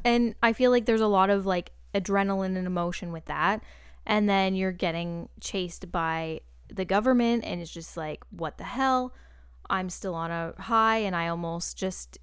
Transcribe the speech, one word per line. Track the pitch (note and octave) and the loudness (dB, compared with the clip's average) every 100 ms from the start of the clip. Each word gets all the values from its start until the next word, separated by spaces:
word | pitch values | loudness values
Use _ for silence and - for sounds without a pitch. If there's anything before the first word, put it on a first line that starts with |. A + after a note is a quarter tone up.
| B3 | 2
and | A#3+ A#3 - | 4 2 2
I | A3+ | 0
feel | A3+ B3+ | 4 4
like | B3 A3 | 4 4
there's | A3 | 4
a | G#3+ | 4
lot | G3 F#3+ | 6 6
of, | G3+ F#3+ | 4 2
like, | F3+ - - - | -2 -2 -14 -4
adrenaline | G3+ F#3 G3 G3 G3 F#3+ F#3 | -2 2 2 2 0 -2 -2
and | F#3 | -2
emotion | F3+ F3 F3 F3 | 0 -2 -4 -8
with | E3 - | -10 -6
that. | D3 E3 A3 - - - - - | 0 2 0 -6 -20 -20 -12 0
And | G#3+ G#3 | 2 4
then | G3 F#3+ F#3+ | 4 2 2
you're | F#3+ | -2
getting | F3+ F3+ E3 E3+ E3+ - - | 0 -2 -2 -4 -6 -10 -12
chased | - G3 F3 - E3+ | -8 -4 -6 -8 -6
by | F3 E3 D#3+ D#3+ D#3+ - - - | -2 -2 -2 -4 -8 -12 -20 -12
the | F#3+ F3+ | -6 0
government, | F#3+ A#3+ B3 A#3 A#3 - | 2 4 4 4 2 -2
and | F3 | -6
it's | E3 | -8
just | E3 D#3+ - | -10 -10 -8
like, | D#3 D3+ - | -8 -8 -12
"What | F3 D#3+ - | -8 -8 -8
the | |
hell?" | F3 A3 C4+ B3+ B3+ - - - - - - | -8 -2 2 2 -2 -10 -20 -20 -20 -14 -4
I'm | F#3+ F#3 | -4 -2
still | - G3 E3 | -6 -6 -4
on | E3 | -4
a | E3+ E3 - | -4 -6 -8
high, | F#3 A3+ A3 A3 | 0 2 4 2
and | G3+ F3 | 0 0
I | E3+ | -2
almost | E3+ E3+ E3+ - - | -2 -4 -4 -6 -4
just | F#3+ F3+ - - | -4 -4 -10 -14